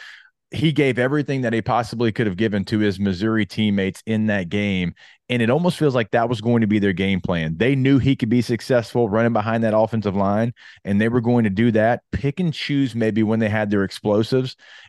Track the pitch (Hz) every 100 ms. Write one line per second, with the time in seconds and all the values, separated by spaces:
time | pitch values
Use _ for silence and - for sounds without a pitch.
0 | - - - _ _ - 160 143 139 117
1 | 127 151 143 135 120 113 107 117 117 117
2 | 117 117 110 90 110 101 92 107 104 92
3 | 101 90 110 110 101 - 107 101 95 -
4 | - 110 107 101 85 104 104 95 87 -
5 | - _ - 123 113 147 175 - 151 123
6 | 113 117 117 113 113 117 107 107 98 90
7 | 98 95 - 87 80 80 123 139 131 139
8 | 131 135 113 123 113 117 - 123 107 123
9 | 113 110 117 113 110 113 113 110 110 113
10 | 104 95 98 104 120 - - - - 101
11 | 113 123 117 120 107 95 120 107 113 120
12 | - - 139 160 175 - - 143 131 113
13 | 113 104 107 113 107 107 104 104 95 -
14 | 104 104 113 131 127 - - -